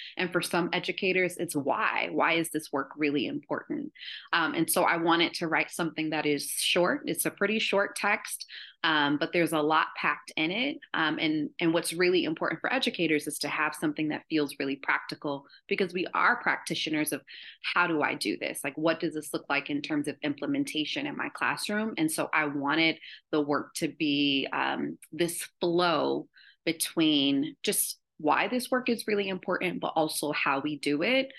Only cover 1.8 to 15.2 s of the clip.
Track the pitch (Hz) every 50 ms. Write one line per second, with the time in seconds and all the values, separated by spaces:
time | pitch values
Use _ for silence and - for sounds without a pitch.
1.8 | 214 - 113 - - 175 160 151 143 160 165 165 160 - - 147 - - - 135
2.8 | 135 135 - 147 151 147 143 147 101 143 143 147 - - 151 - - - 151 -
3.8 | - - - - - - - - - - 170 170 160 147 - 165 160 - - 185
4.8 | 175 113 170 165 165 170 165 170 165 - - - 170 160 160 151 156 - - -
5.8 | 175 156 - 156 156 156 156 151 147 147 147 143 - - - - - - - 180
6.8 | 175 180 285 294 - - 156 - - 170 - - 202 196 220 226 - - 202 196
7.8 | 202 - - - - 202 214 214 - - - - - - - - - - - _
8.8 | - 165 156 151 143 147 151 143 165 160 - 175 165 156 165 156 147 156 156 -
9.8 | - - - - - 160 147 - - - - 160 156 165 190 226 254 - - -
10.8 | - - - 180 160 156 160 - 160 156 156 151 147 - - - 175 165 160 170
11.8 | 165 - 170 170 180 180 185 175 - 156 165 - 175 - 165 - - - 247 262
12.8 | - 240 - - 170 156 156 147 151 151 - - - 143 - - 151 156 - -
13.8 | 170 151 147 - 156 151 156 - - - 160 151 147 139 - - 139 135 139 135
14.8 | - - 143 139 - - 151 -